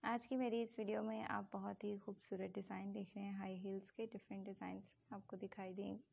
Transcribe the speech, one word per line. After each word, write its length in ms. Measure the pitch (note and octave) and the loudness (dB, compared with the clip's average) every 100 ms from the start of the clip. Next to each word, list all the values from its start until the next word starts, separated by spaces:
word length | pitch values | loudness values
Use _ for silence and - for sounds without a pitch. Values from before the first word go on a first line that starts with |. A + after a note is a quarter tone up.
आज 220 | G#3+ A#3 A#3+ | 4 2 4
की 100 | C4 | 4
मेरी 260 | B3+ A3+ | 6 6
इस 140 | A3+ - | 2 2
वीडियो 220 | G#3 G#3+ | 2 4
में 200 | A3 A3 | 2 0
आप 260 | A3 G#3 G3+ | 2 2 2
बहुत 300 | G3 G3 G3+ | 0 -2 -2
ही 140 | G#3 G3+ | 0 -2
खूबसूरत 540 | G3+ G3+ - F#3+ F#3+ F#3+ | -4 -8 -4 -2 0 -2
डिज़ाइन 360 | F#3+ F#3+ G3 | -2 -2 -2
देख 140 | G3+ G3 - | -2 -4 -2
रहे 100 | G3+ | -2
हैं, 120 | G3 | -2
हाई 160 | G3 F#3 | -2 -2
heels 340 | G3 G3 F#3+ | 0 -2 -4
के 140 | - A3 | -4 -4
different 380 | G3+ - G3 F#3+ | -4 -6 -6 -4
designs 380 | F#3+ F#3 F#3+ G3+ - _ | -4 -4 -6 -8 -18 _
आपको 240 | G3+ - F#3 | -10 -6 -4
दिखाई 340 | F#3+ - F#3+ | -4 -4 -6
देंगे। 260 | F#3 G3+ G3+ - | -2 -2 -2 -6